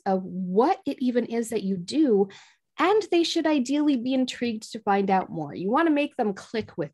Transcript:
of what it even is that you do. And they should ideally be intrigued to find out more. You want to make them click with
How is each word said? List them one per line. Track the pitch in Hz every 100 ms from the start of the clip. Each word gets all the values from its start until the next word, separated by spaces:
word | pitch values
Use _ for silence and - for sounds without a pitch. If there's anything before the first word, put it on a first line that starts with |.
of | - 190
what | 185 180 180 190 277 392
it | - -
even | 247 240
is | 233 226 226
that | 226
you | 196 190
do. | 175 254 302 196 196 - - _ _ -
And | 339 427 403
they | 339
should | 330 339 311
ideally | 302 247 294 302 269
be | 247
intrigued | 262 254 - 240 220 -
to | 226
find | - 196 196
out | 190 -
more. | 160 147
You | 95 185
want | 262 330
to |
make | 285 294 -
them | 214
click | 196 - 226 214 -
with | 156